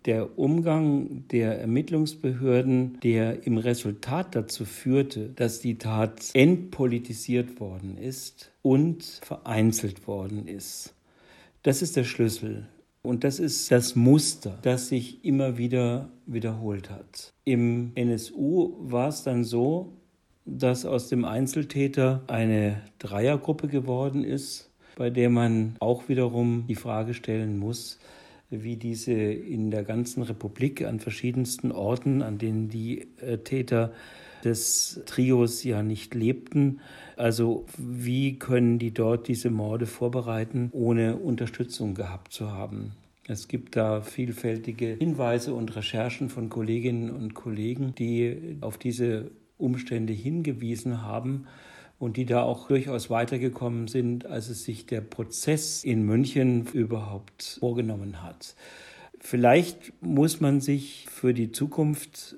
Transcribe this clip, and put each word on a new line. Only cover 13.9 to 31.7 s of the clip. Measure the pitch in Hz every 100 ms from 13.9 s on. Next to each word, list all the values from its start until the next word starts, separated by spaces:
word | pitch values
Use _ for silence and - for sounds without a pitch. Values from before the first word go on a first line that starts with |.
| 123
Muster, | 123 151 - - 104 95
das | 127 123 -
sich | 127 120 - -
immer | 139 135 120
wieder | 120 123 120 123 143 - -
wiederholt | 117 113 110 110 101 92
hat. | 101 - - - _
Im | - 120 120 117 120 120
N | 120
S | 113 113
U | - 139 180 - -
war | 135 120 135
es | 147
dann | 139 123
so, | 113 120 131 170 185 - _ _ _ _ -
dass | 131 127 156 -
aus | 123 -
dem | 127 113
Einzeltäter | 113 131 156 139 139 139 139 131 131 -
eine | 117 110 107 104 104 - -
Dreiergruppe | 98 101 123 143 151 156 151
geworden | 139 127 127 139 139
ist, | - 139 - - - _ - -
bei | 120
der | 123 120
man | 120 117 113 110 113
auch | 113 123 -
wiederum | 127 123 120 120 117 117
die | 113
Frage | 120 110 110
stellen | 120 - 110 110 101
muss, | 104 120 - - - - - - -
wie | 113 110 113
diese | 117 113 -
in | 113 104 107 208 117 110
der | 107
ganzen | 101 113 120 -
Republik | 117 110 104 - 139 139 -
an | 113
verschiedensten | 120 107 123 123 120 - 123